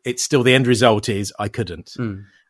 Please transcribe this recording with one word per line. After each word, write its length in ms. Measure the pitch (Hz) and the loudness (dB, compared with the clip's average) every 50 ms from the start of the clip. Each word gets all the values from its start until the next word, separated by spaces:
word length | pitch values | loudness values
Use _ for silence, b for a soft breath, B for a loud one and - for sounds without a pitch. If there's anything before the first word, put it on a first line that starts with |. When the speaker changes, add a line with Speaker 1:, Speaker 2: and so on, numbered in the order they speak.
| - | -6
Speaker 1:
it's 180 | 127 123 - - | -8 -6 -6 -4
still 200 | - 151 135 117 | -2 0 2 4
the 100 | 127 127 | 4 4
end 140 | 131 127 | 4 4
result 420 | 120 127 107 127 117 110 104 - - | 2 2 4 4 4 4 2 0 -2
is 240 | 104 98 104 98 - | -4 -4 -6 -8 -8
I 120 | - 104 104 | -8 -8 -6
couldn't. 460 | - - 113 87 85 82 87 - - - | -6 -6 -8 -8 -10 -14 -16 -16 -12 -10
Speaker 2:
Mm. 260 | 123 110 98 98 101 B B B B B | -8 -8 -8 -10 -16 B B B B B